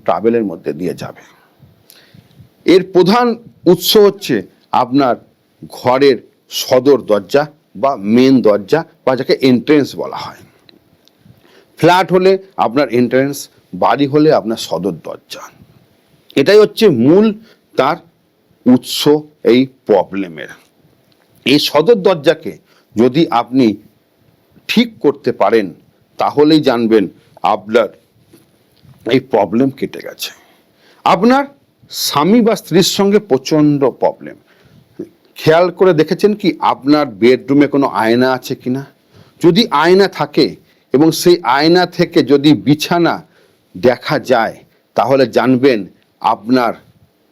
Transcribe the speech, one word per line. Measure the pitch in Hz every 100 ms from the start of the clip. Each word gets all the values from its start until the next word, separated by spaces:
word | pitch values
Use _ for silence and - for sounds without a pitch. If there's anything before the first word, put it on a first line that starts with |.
ট্রাবলের | - 85 110 117
মধ্যে | 104 82 - 73
দিয়ে | 87 71
যাবে। | 76 - - _ _ _ _ _ _ _ _ _ _ _ - _
এর | - 180 180
প্রধান | 180 180 240 240 233 - _ -
উৎস | 180 - 220
হচ্ছে | 202 196 - 113 87 _ _
আপনার | 110 120 135 135 110 _ _ _ _ - -
ঘরের | 127 131 139 117 - _ _
সদর | - - 127 127 131
দরজা | 90 104 - 143 151 _ _ 98
বা | 131 131 101
মেন | 117 131 131
দরজা | 107 101 95 151 165 _
বা | - 127
যাকে | 131 143 135
এন্ট্রেন্স | 123 117 151 123 87
বলা | 65 -
হয়। | - - - _ _ _ _ _ _ _ _ _ _ _ _ -
ফ্ল্যাট | 156 180 185
হলে | 185 190 190 - -
আপনার | 110 123 131 120
এন্ট্রেন্স, | 120 127 139 139 - _ _
বাড়ি | 90 95 123 139
হলে | 151 - 107
আপনার | 101 113 -
সদর | 82 95 80 -
দরজা। | - - - - _ _ _ _ _ _ _ _ -
এটাই | 139 208
হচ্ছে | 208 - 220 123
মূল | 123 185 220 202 - _ _
তার | - 135 170 _ _ _ _ _ _ -
উৎস | 127 - - 147 151 151 _
এই | 95 123 135 _ -
প্রবলেমের। | 101 87 98 92 78 58 - _ _ _ _ _ _ _ _ -
এই | 147
সদর | - - 175 233 196
দরজাকে | 175 139 156 104 - _ _ _
যদি | 101 123 127 170
আপনি | 117 117 127 117 98 - _ _ _ _ _ _ _ -
ঠিক | - 240 -
করতে | 147 - 127
পারেন, | - 101 113 92 76 _ _ _ -
তাহলেই | 107 135 151 156
জানবেন | 131 120 113 110 92 - _ _
আপনার | 90 107 101 117 101 - _ _ _ _ _ _ _ _ _ _ -
এই | 127 127
প্রবলেম | 107 101 110 135
কেটে | 131 95 - -
গেছে। | - - - _ _ _ _ _ _
আপনার | - 175 226 269 277 _ _ _ -
স্বামী | - - 143 165 240
বা | 220 202
স্ত্রীর | - 165 175 -
সঙ্গে | 202 208
প্রচণ্ড | 208 131 - 156 151 143 131 -
প্রবলেম। | 90 - 76 - _ _ _ _ _ - - _ _ -
খেয়াল | - 160 180
করে | 175 190 160
দেখেছেন | 156 175 208
কি | 208 180 -
আপনার | 101 120 131 151 143 98
বেডরুমে | 117 123 - 139 139
কোনো | 139 135 95
আয়না | 113 120 131
আছে | 127 -
কিনা? | 127 123 131 143 _ _ _ _ _
যদি | 165 170 147 143
আয়না | 165 185 190
থাকে | - 147 - 113 - _ _ _
এবং | 131 160
সেই | 156 180 175 - 135
আয়না | 160 180 175
থেকে | - 165 180
যদি | 127 143 147 147 -
বিছানা | 151 - 175 165 98 - _ _ _ _
দেখা | 92 123 120 - 147
যায়, | 104 123 107 - _ _ _ -
তাহলে | 107 135 123 104
জানবেন | 120 127 139 113 87 _ _ _
আপনার | - 226 104 127 117 92 _ _ _ _ _